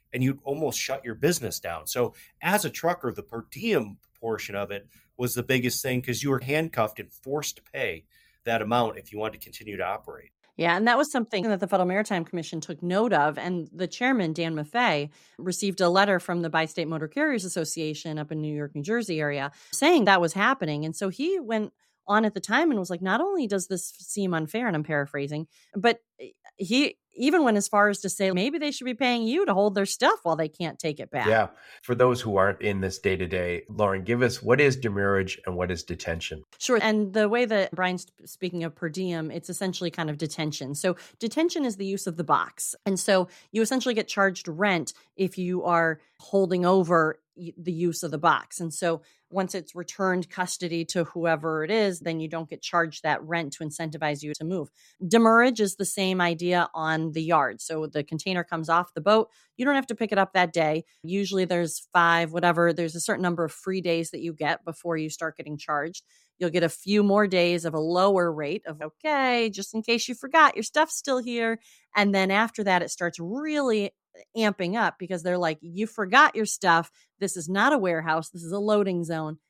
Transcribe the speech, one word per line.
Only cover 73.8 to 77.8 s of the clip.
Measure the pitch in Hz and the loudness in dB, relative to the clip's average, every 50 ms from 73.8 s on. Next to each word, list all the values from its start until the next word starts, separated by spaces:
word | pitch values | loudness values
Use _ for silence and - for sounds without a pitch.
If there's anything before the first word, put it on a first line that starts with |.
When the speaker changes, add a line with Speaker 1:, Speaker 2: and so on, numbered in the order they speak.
| 202 - - _ _ _ - 87 - _ - 226 | 0 -2 -6 _ _ _ -20 -20 -20 _ -2 0
Speaker 2:
amping | 220 208 190 - 185 170 202 | 0 0 0 0 -2 -2 0
up | 233 208 170 - - | 0 0 0 -2 -4
because | 185 175 190 170 160 | -6 -6 -6 -4 -2
they're | 180 180 180 | -2 0 0
like, | 175 160 156 156 | 0 0 -2 -4
"You | 151 170 170 185 220 214 | -8 -10 -6 -4 -4 -4
forgot | - - 202 185 214 269 311 294 - | -4 -6 -2 4 6 8 8 6 4
your | 220 214 | 0 -2
stuff. | 202 - - - 180 170 165 165 - _ _ _ _ _ _ | -2 -4 0 4 4 4 4 2 0 _ _ _ _ _ _
This | 196 185 - 180 | -6 -6 -4 -6
is | 151 160 | -6 -2
not | 190 196 220 269 302 | 0 2 4 4 4
a | |
warehouse. | 254 | 4